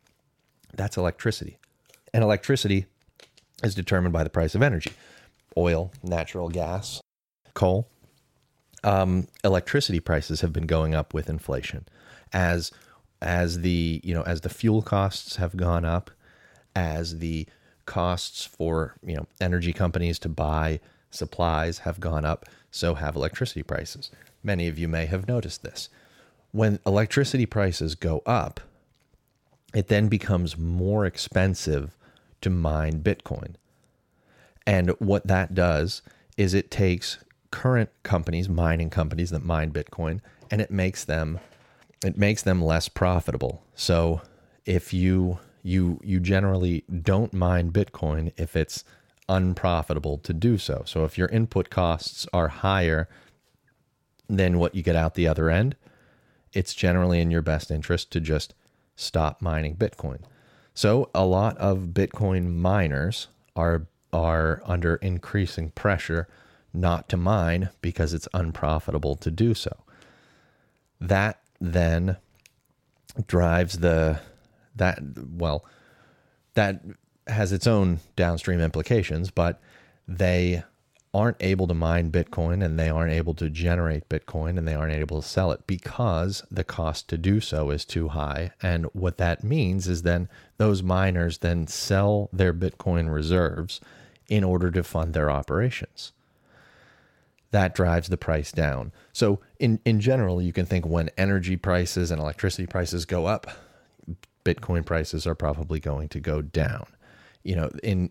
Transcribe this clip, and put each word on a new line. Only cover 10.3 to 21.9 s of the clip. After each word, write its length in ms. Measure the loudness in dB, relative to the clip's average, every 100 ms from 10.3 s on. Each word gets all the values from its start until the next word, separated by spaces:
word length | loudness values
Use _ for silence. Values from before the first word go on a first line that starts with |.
| -2
have 120 | -2
been 140 | 0 0
going 280 | 2 2 0
up 180 | -2
with 160 | -6 -4
inflation. 580 | -6 -4 -6 -6 -12 -14 _ -20 -20 -6
As, 380 | 0 2 2 -2 -12 _ _ _ -8
as 400 | -2 0 0 0
the, 400 | 0 2 0 -2
you 100 | -2
know, 100 | -4
as 180 | -2 -4
the 80 | -6
fuel 320 | -2 2 2
costs 540 | 2 2 0 -2 -10 -4
have 200 | -4 0
gone 300 | 0 2 0
up, 240 | -2 -4 -16 _ _ _ _ _ -4
as 440 | -2 -2 -6 -6
the 280 | -4 -4 -8 _ _ _ -8
costs 600 | -2 -2 -2 -6 -12 -12
for, 500 | -4 -2 -2 -2 -8 -8
you 100 | -8
know, 120 | -8 -4
energy 340 | 0 0 0
companies 440 | 0 0 0 -2 -2
to 100 | -4
buy 500 | -2 0 0 0 -2 -8 _ _
supplies 680 | -10 -8 -2 0 0 -2 -4
have 200 | -8